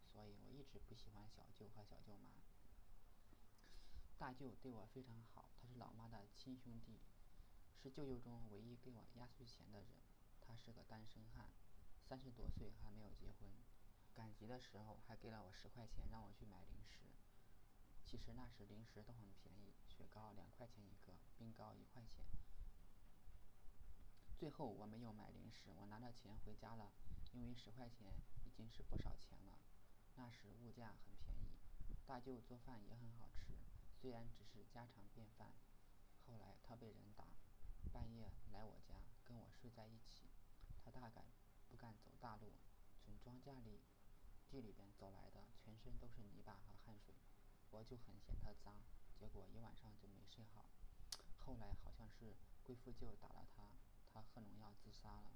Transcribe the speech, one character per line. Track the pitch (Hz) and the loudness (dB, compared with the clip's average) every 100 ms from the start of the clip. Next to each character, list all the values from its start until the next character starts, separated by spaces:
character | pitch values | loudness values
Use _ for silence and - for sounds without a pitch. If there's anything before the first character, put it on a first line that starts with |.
| - | -10
所 | 107 104 | -8 -8
以 | 104 | -6
我 | 104 | -6
一 | 131 | -4
直 | 139 104 | -4 -2
不 | - 113 | -4 -2
喜 | - | -4
欢 | 104 107 | -2 -4
小 | - - | -4 -6
舅 | - - | -4 -2
和 | 214 | -2
小 | - - | -4 -4
舅 | - 208 | -4 -4
妈。 | 254 247 - - - - - - - - - - - - - - - - - - | -4 -6 -6 -6 -6 -6 -4 -2 -2 -6 -8 -8 -8 -8 -6 -2 2 2 2 2
大 | 139 | 2
舅 | 127 135 101 | 2 0 0
对 | 135 | 0
我 | 113 98 | 0 -2
非 | 135 | -4
常 | 127 113 | -4 -4
好， | 113 - - - | -6 -8 -8 -6
他 | 120 | -4
是 | 123 | -4
老 | 107 | -4
妈 | 110 113 | -4 -4
的 | 113 98 - | -4 -4 -6
亲 | 131 127 | -4 -2
兄 | 123 113 | -2 0
弟， | - 107 - - - - - - - - | -2 -2 -6 -8 -8 -6 -6 -6 -8 -4
是 | 135 | -2
舅 | 143 139 | 2 4
舅 | 123 | 4
中 | 120 117 113 | 2 0 0
唯 | 101 | 0
一 | 113 123 | -4 -4
给 | 131 | -4
我 | 120 - 120 | -6 -6 -4
压 | 120 | -4
岁 | - 120 | -4 -6
钱 | - - | -6 -6
的 | 104 | -6
人。 | - - - - - - | -6 -8 -12 -12 -12 -8
他 | - 117 | -4 -4
是 | - | -4
个 | 110 | -6
单 | - 110 110 | -4 -2 -2
身 | - 110 113 | -2 -2 -2
汉， | 110 - - - - - | -2 -4 -6 -4 -2 -2
三 | - 127 | 0 0
十 | 131 | 0
多 | 120 - | 8 10
岁 | - 107 107 | 10 6 4
还 | 110 | 2
没 | 104 | 0
有 | 107 | -2
结 | 110 - | 0 0
婚， | - 104 - - - - - - | 0 -2 -2 -4 -6 -8 -8 -8
赶 | - 113 | -4 -4
集 | 104 104 | -2 -2
的 | 123 | -2
时 | - 98 | -2 -6
候 | 107 107 - | -4 -4 -4
还 | 110 | -2
给 | 113 | -2
了 | 110 | -2
我 | 95 | -4
十 | 95 - | -6 -6
块 | - 113 | -4 4
钱 | - - | 4 6
让 | 110 | 2
我 | 104 | -2
去 | - 107 | -4 -6
买 | 92 90 | -4 -4
零 | - - | -2 -4
食。 | - - - - - - - - - - - - | -6 -8 -8 -8 -10 -8 -8 -8 -10 -6 -2 2
其 | - | 4
实 | - | 2
那 | 233 247 | 2 -2
时 | - 104 | -4 -4
零 | 101 113 | -4 -4
食 | - | -6
都 | - | -6
很 | 120 101 | -6 -4
便 | 95 95 92 | -6 -6 -4
宜， | 98 - - | -4 -4 -4
雪 | - 104 | -2 -2
糕 | 107 107 | -2 -4
两 | 104 95 | -2 -4
块 | - 120 | -4 -4
钱 | - 98 | -4 -6
一 | 98 - | -6 -6
个， | 87 - - | -6 -6 -2
冰 | 113 | -2
糕 | 113 107 | -2 -4
一 | 107 104 | -4 -6
块 | - 113 | -4 -2
钱。 | - - - - - - - - - - - - - - - - - - - - - - - | 4 12 12 10 2 2 -2 -6 -6 -6 -4 -2 -2 -2 0 0 2 2 0 0 -2 2 4
最 | 156 | 4
后 | 135 139 | 4 2
我 | 101 104 | 4 0
没 | 110 | 0
有 | 117 | 0
买 | 104 104 | 0 -4
零 | - 101 | -4 -4
食， | 110 - | -4 -6
我 | 101 104 | -4 -2
拿 | 107 | -2
着 | 123 | -2
钱 | - 107 110 | -2 0 4
回 | 214 - | 4 4
家 | - - | 2 0
了， | 104 - - - - | -2 2 4 6 4
因 | 123 120 | 4 2
为 | 123 | 2
十 | 104 | 0
块 | 113 120 | -2 -2
钱 | 117 101 - - - - | -4 0 0 4 6 6
已 | |
经 | - 113 | 2 0
是 | - | 0
不 | - - | 8 10
少 | - - | 10 6
钱 | - - - | 4 -2 -4
了， | - - - - - - - | -6 -8 -8 -6 -8 -8 -6
那 | 123 | -4
时 | 117 104 | -4 -6
物 | 107 120 | -6 -6
价 | 113 113 95 | -2 -2 0
很 | - - | 2 4
便 | - - | 8 8
宜。 | - - - - - - - | 8 4 0 6 6 6 4
大 | 131 | 2
舅 | 127 123 | 2 0
做 | 113 123 | 0 -4
饭 | 117 120 101 | -2 -2 0
也 | 113 | 0
很 | 117 | 0
好 | 117 - | 2 8
吃， | - - - - - - - | 8 8 2 2 -2 -2 0
虽 | 131 | 2
然 | 117 117 | 2 2
只 | - | 0
是 | - 104 95 | -2 -6 -6
家 | 120 120 | -4 -6
常 | - 101 113 | -6 -6 -4
便 | 110 | -6
饭。 | - 107 - - - - - - - - | -6 -4 -4 -6 -10 -10 -10 -10 -10 -6
后 | 110 | -6
来 | 98 110 | -4 -6
他 | - 113 | -6 -4
被 | 113 | -6
人 | 104 101 110 | -6 -6 -6
打， | - - - - - - - | -2 -2 -2 0 2 4 4
半 | 120 117 | 4 4
夜 | 113 107 - - | 4 0 2 2
来 | 104 110 | 2 0
我 | 87 | -2
家 | - - - - | -4 -2 -2 -4
跟 | - 120 | -4 -4
我 | 107 | -4
睡 | - 123 | -4 -4
在 | 113 107 | -4 -6
一 | 113 | -4
起。 | - - - - - - - - - | -6 -6 -6 -6 -6 -6 -2 -2 0
他 | |
大 | - 117 | -2 -2
概 | - 110 - - - - | -2 -6 -8 -12 -10 -8
不 | 120 | -6
敢 | 120 107 | -6 -6
走 | - - | -8 -4
大 | 123 107 | -2 0
路， | 104 - - - - - | -2 -4 -8 -8 -6 -6
从 | - 107 | -4 -4
庄 | 123 123 | -4 -4
稼 | 135 135 | -4 -4
里、 | 113 101 - - - - - - - | -4 -4 -8 -12 -10 -6 -4 -6 -2
地 | 139 | 0
里 | 110 | 0
边 | 92 98 - | -4 -6 -6
走 | 98 | -4
来 | 98 95 | -4 -4
的， | 95 101 - | -4 -4 -6
全 | - 110 | -6 -4
身 | - - | 2 4
都 | - | 4
是 | - | 2
泥 | 107 92 | 2 0
巴 | 107 110 | -2 -2
和 | 110 110 | -4 -4
汗 | - 104 | -2 -4
水， | 98 95 - - - - - | -4 -8 -8 -10 -10 -10 -6
我 | 113 | -4
就 | 110 123 | -2 0
很 | - - | 0 -2
嫌 | - - | 6 8
他 | 214 214 | 8 6
脏， | 202 208 - - - - | 0 -2 -2 -2 0 2
结 | 214 | 2
果 | 190 190 | 2 0
一 | - | 0
晚 | - - | 0 -2
上 | 110 104 | -4 -4
就 | 104 | -6
没 | 98 110 | -6 -6
睡 | - 110 | -6 -6
好。 | 110 - - - - - - - - | -6 -6 -4 -4 -2 0 0 0 2
后 | 143 123 | 2 2
来 | 202 - | 6 6
好 | - | 4
像 | - - | 0 -2
是 | - 110 - - - - | -2 -4 -4 -4 -4 -4
贵 | 120 | -4
妇 | 123 | 0
舅 | 120 113 104 | 4 6 4
打 | - | 0
了 | - - - | -2 -2 -4
他， | - - - - - | -6 -6 -8 -8 -8
他 | 110 | -4
喝 | 110 - | -2 -2
农 | 104 104 | -2 -2
药 | 110 107 | -4 -4
自 | 107 | -4
杀 | - 107 104 | -4 -2 0
了。 | 104 | 0